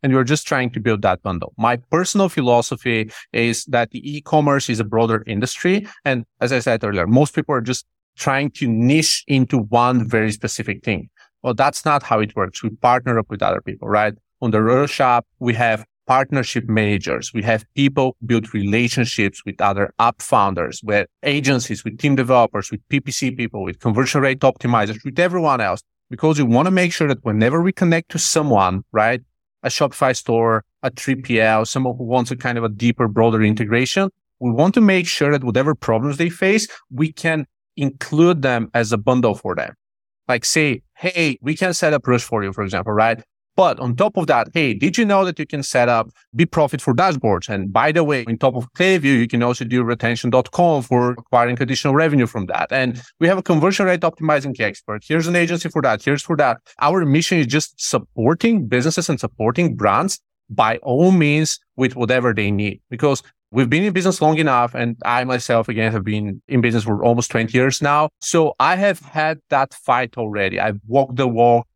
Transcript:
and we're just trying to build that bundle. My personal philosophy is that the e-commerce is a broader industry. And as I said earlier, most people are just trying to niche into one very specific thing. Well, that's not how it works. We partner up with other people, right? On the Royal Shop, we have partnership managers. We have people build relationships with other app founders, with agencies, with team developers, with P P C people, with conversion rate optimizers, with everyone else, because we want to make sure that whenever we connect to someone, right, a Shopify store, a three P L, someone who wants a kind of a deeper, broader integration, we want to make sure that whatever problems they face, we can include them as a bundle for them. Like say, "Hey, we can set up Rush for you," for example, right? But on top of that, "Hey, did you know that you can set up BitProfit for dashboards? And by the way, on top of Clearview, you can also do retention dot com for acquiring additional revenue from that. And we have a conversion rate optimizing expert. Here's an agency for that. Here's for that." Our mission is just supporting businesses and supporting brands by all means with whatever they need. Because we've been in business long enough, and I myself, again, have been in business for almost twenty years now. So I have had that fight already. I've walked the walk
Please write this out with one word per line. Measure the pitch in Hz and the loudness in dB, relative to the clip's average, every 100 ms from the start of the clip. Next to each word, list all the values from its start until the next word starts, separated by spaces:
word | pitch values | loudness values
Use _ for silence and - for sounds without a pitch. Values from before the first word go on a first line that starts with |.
and | 143 | 2
we're | 131 123 | 2 2
just | 151 - | -2 -2
trying | 139 123 | -4 -4
to | 117 | -4
build | 110 107 | -2 0
that | 104 92 | 0 0
bundle. | 101 87 - - | -4 -6 -8 -4
My | 113 123 | -2 -2
personal | _ 160 180 208 190 | _ -2 0 0 0
philosophy | - 123 120 113 113 127 113 110 - - | 0 2 2 2 -6 -2 -2 -4 -10 -8
is | 117 117 117 - | -2 -2 -2 -2
that | 120 117 | -2 -2
the | 127 143 147 | -6 -12 -14
e-commerce | - 156 147 139 - | -2 0 2 0 0
is | 113 | -4
a | 107 | -2
broader | 113 113 113 113 | 0 0 0 -4
industry. | 101 123 - 180 196 208 - | -6 -6 -4 -2 -2 -4 -8
And | 143 127 113 _ | -4 -4 -6 _
as | 123 | -2
I | 131 | -2
said | 123 113 | -2 -2
earlier, | 107 98 87 | -2 -2 2
most | 123 147 - | 2 2 -2
people | 151 139 | -4 -4
are | |
just | 117 127 - _ _ _ | -4 -8 -8 _ _ _
trying | - 135 143 | -2 -2 -2
to | - 131 | -4 -2
niche | 113 120 151 160 - - | 0 2 2 2 -2 0
into | 139 127 127 | 0 2 0
one | 104 120 123 127 110 | 0 2 2 2 0
very | 117 110 | 0 0
specific | 107 - - 117 104 | -2 -8 -8 -8 -8
thing. | - 95 - _ _ _ | -4 -6 -6 _ _ _
Well, | 127 | -6
that's | 113 139 - 156 | 0 0 0 -2
not | 143 | -2
how | - 113 | 0 -2
it | 107 - | -2 -4
works. | 92 - | -6 -6
We | 113 | -8
partner | - 127 127 127 117 | -2 2 2 0 -2
up | 107 | -2
with | 104 | -4
other | 101 92 | -2 -2
people, | - 101 110 | -6 -12 -2
right? | 104 107 107 _ _ | 0 0 -4 _ _
On | 120 | -2
the | 107 | 0
Royal | 110 127 143 | 2 2 0
Shop, | - 131 120 - _ | 0 2 2 -2 _
we | 123 | -4
have | 113 120 110 110 _ - | 0 0 -2 -6 _ 0
partnership | 131 135 143 120 120 113 | 0 2 -2 -2 -6 -2
managers. | 110 104 101 - 62 - | 0 0 -2 -2 -6 -6
We | - | -6
have | 104 110 - - | -2 -2 -2 -2
people | 139 139 131 - 117 | 0 2 -2 -2 -2
build | 117 110 | -2 -2
relationships | 107 101 110 120 - 120 - 98 - - | -4 0 0 0 0 -2 -2 -4 -4 -14
with | - | -2
other | 101 98 101 - | -2 0 -4 0
app | 117 - | 0 0
founders, | - 120 98 90 85 - | 0 2 2 0 -6 -8
with | 107 104 95 _ | -2 -2 -2 _
agencies, | 147 143 135 131 120 101 | -4 -2 0 0 -2 -8
with | 113 107 | -8 -4
team | 147 135 | 0 0
developers, | 123 127 113 104 - | 2 4 4 0 -8
with | 104 _ | -12 _
P | 139 | -4
P | 135 | -4
C | - 135 | -6 -6
people, | 127 117 107 | -6 -8 -6
with | 95 - | -10 -4
conversion | 123 107 131 147 | -2 0 0 0
rate | 135 135 | 0 2
optimizers, | 135 127 123 117 104 110 143 | 0 0 0 0 0 -4 -8
with | 123 | -2
everyone | 175 180 160 127 | 0 0 0 0
else, | 104 90 _ _ _ | 0 -4 _ _ _
because | 117 156 151 | -2 0 2
we | |
want | 127 120 175 | 2 4 4
to | |
make | 190 180 | 2 0
sure | - 151 | 0 -2
that | 131 | -2
whenever | 117 107 113 160 | -2 2 2 2
we | 175 | -2
connect | - 175 165 - | 0 2 2 -2
to | 160 | -6
someone, | - 160 151 110 92 95 - | 0 0 2 2 2 0 -4
right, | 110 110 123 _ _ _ _ | 0 0 0 _ _ _ _
a | 131 | -6
Shopify | - 143 - 135 127 | -2 -2 0 0 0
store, | - 117 117 110 - _ | -2 0 2 0 -4 _
a | 135 | -8
three | 127 - 135 | -6 -4 -4
P | 113 117 | -2 2
L, | 110 110 113 | 4 2 0
someone | 135 131 123 | -2 -4 -4
who | |
wants | 120 127 120 | -2 -2 -2
a | 123 | -6
kind | 127 120 | -4 -4
of | |
a | 117 | -4
deeper, | 104 120 117 117 | 0 0 2 0
broader | 101 113 110 | 4 4 4
integration, | 107 107 107 117 127 - 196 _ _ _ | 2 2 0 0 0 0 -2 _ _ _
we | 123 | -2
want | 117 175 | 2 4
to | 226 | 6
make | 214 190 175 | 4 4 0
sure | - 143 | -2 0
that | 147 | 0
whatever | 127 117 139 147 | 0 0 0 -2
problems | - 113 139 139 | 0 0 0 -2
they | 165 | -4
face, | 170 190 220 214 - _ | 0 0 0 -2 -12 _
we | 127 160 | -4 -4
can | 151 165 160 135 _ _ - | -2 -4 -4 -6 _ _ -4
include | 139 135 - 151 170 175 | -4 -4 -4 2 2 2
them | 135 123 113 | 0 0 -2
as | 120 110 | -2 0
a | 113 | 0
bundle | 107 127 120 98 | 2 2 2 0
for | 98 87 | -6 -6
them. | - - _ _ _ _ - | -8 -12 _ _ _ _ -4
Like | 123 - | -4 0
say, | 160 151 120 _ _ | 0 0 -2 _ _
"Hey, | 180 180 160 127 | -6 0 -2 -2
we | 127 160 | -6 -2
can | 185 165 | -2 0
set | 160 | 0
up | 147 - | 0 2
Rush | 123 | 0
for | - 113 | 0 -4
you," | 98 | -4
for | 95 | -6
example, | 98 92 98 | -6 -4 -2
right? | 107 110 113 - _ _ - | 2 2 0 -8 _ _ 2
But | 180 127 | 2 2
on | 123 120 | -4 0
top | 214 202 | 0 0
of | 156 | 0
that, | 127 110 | 0 2
"Hey, | 170 143 | -2 -2
did | 104 143 170 | 0 -2 0
you | 220 | 2
know | 196 185 | 2 0
that | 170 | -4
you | 151 | -8
can | 151 | -8
set | 135 127 120 | -2 0 2
up | 120 107 _ _ 113 | 2 -2 _ _ 0
BitProfit | 170 - 147 143 | 0 2 0 0
for | - | -2
dashboards? | 123 185 147 117 92 - | 2 2 0 0 -2 -2
And | 101 98 | -6 -2
by | 98 143 | 0 2
the | 156 | 2
way, | 151 143 117 | 0 -2 -4
on | 117 | 0
top | 135 123 | 0 0
of | 123 | -10
Clearview, | - 185 185 139 131 | 0 2 2 4 2
you | 117 | 2
can | 120 | 0
also | 120 123 120 | 0 -2 -2
do | 123 | -2
retention | 117 117 117 117 127 | 0 0 -2 -2 0
dot | 127 123 | 0 0
com | - 175 151 | 0 2 2
for | 120 123 123 | 2 0 2
acquiring | 120 - 123 120 120 | -2 0 2 2 0
additional | 127 127 147 | -2 -2 2
revenue | 139 160 143 117 | 2 4 2 2
from | 120 90 | -2 -4
that. | - - | -4 -2
And | 131 127 123 - _ | 0 -2 -4 -14 _
we | 165 | 2
have | 190 | 2
a | |
conversion | - 165 170 190 190 | 2 2 4 2 0
rate | 180 | 2
optimizing | 170 - 156 147 139 120 | 0 -2 0 0 0 -4
expert. | 107 98 - 107 - | -4 -4 -10 -10 -2
Here's | 156 160 | -2 0
an | 175 | 0
agency | 170 170 165 | 0 -2 -4
for | 160 | -2
that. | 131 110 | 0 0
Here's | - 143 | 0 -2
for | - 156 | -2 0
that." | 139 113 _ - | 2 0 _ -2
Our | 147 185 | 0 2
mission | 156 147 160 156 | 2 2 2 0
is | 127 | 2
just | 143 - _ | 0 -4 _
supporting | - 123 - - 117 170 226 226 120 | -4 -4 -6 -2 0 2 2 0 0
businesses | 123 139 165 165 | 0 0 -2 -4
and | 139 | -4
supporting | 113 _ 110 123 175 117 | -4 _ -2 0 -2 0
brands | 104 104 190 - _ _ _ | 0 0 -2 -6 _ _ _
by | 107 110 113 | 0 2 0
all | - 127 180 | -2 2 4
means | 185 147 147 156 - _ - | 6 4 2 0 -6 _ -2
with | 131 127 | -2 0
whatever | 117 127 123 | 0 2 2
they | 107 104 | 0 0
need. | 101 104 98 _ | 0 -2 -6 _
Because | 117 151 135 - _ _ | -2 0 0 -6 _ _
we've | 113 123 | 0 2
been | 151 | 2
in | 202 | 0
business | 185 185 185 | 0 0 2
long | 156 156 | 0 2
enough, | 156 127 120 | 2 2 0
and | 127 120 117 | -2 -6 -4
I | - 120 127 | -2 -2 -2
myself, | 123 - 117 110 | -4 0 0 0
again, | 113 110 | -2 -2
have | 110 98 | -2 -4
been | 107 104 95 _ | -4 -4 -8 _
in | 135 | 0
business | 120 113 107 | 2 0 -2
for | 104 | 0
almost | 120 117 117 | 2 2 0
twenty | 117 113 123 | -4 -2 0
years | 131 131 | 0 0
now. | 143 147 151 _ | 0 0 0 _
So | - 170 156 - | -2 0 0 2
I | 143 185 | 0 2
have | 202 175 | 0 -2
had | 139 156 156 156 _ | -6 -4 -2 -4 _
that | 143 135 | 0 0
fight | - - 123 123 - | -6 -2 0 0 -6
already. | 110 104 98 95 | -6 -2 -2 0
I've | 104 101 107 | -2 -4 -2
walked | 131 135 123 | 0 0 0
the | 131 | -2
walk | 117 120 117 - | 4 4 4 0